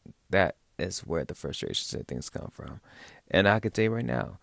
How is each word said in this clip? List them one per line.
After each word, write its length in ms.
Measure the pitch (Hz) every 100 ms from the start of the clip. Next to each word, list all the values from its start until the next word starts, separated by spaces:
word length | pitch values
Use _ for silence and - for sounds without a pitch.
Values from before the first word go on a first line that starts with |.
| - - -
that 280 | 95 90 - _ -
is 220 | 90 -
where 260 | - 82 67
the 80 |
frustrations 600 | - 76 80 - - -
and 140 | - -
things 220 | 62 -
come 220 | - -
from. 280 | - - - - - - - -
And 160 | 87 101
I 120 | 110
can 120 | 107
tell 120 | -
you 120 | 110 113
right 100 | 120
now, 320 | 120 - -